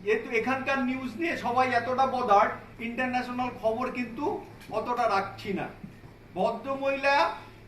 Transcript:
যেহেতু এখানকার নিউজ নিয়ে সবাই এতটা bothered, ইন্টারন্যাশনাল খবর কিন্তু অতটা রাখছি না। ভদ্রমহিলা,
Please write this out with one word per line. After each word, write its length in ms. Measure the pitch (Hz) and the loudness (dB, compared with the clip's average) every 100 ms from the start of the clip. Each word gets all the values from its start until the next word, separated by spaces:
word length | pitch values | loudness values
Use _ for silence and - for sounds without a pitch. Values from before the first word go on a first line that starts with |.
যেহেতু 260 | 196 233 254 | 0 0 0
এখানকার 560 | 226 247 262 269 269 247 | 0 0 0 0 0 0
নিউজ 260 | 262 254 214 | -2 -4 -4
নিয়ে 220 | 330 - | -2 -2
সবাই 320 | 233 247 254 | 0 2 4
এতটা 360 | 233 254 254 262 | 2 2 2 2
bothered, 440 | 247 202 202 220 - - - | 2 6 6 6 0 -12 -10
ইন্টারন্যাশনাল 720 | 233 233 254 247 247 247 247 - | -6 -2 -2 -2 -2 -4 -4 0
খবর 300 | 220 226 254 | 0 0 -2
কিন্তু 540 | 254 233 294 294 - - - - | -4 -6 -2 -2 -2 -8 -16 -6
অতটা 380 | 214 247 240 226 | -4 -2 2 2
রাখছি 440 | 196 190 - 208 | 2 0 -6 -4
না। 140 | 170 135 - - - - - - | -4 -4 -10 -16 -16 -20 -20 -8
ভদ্রমহিলা, 1000 | 170 220 - 269 277 277 269 277 277 - - - - | 0 0 0 -4 -2 0 2 4 6 4 0 -12 -20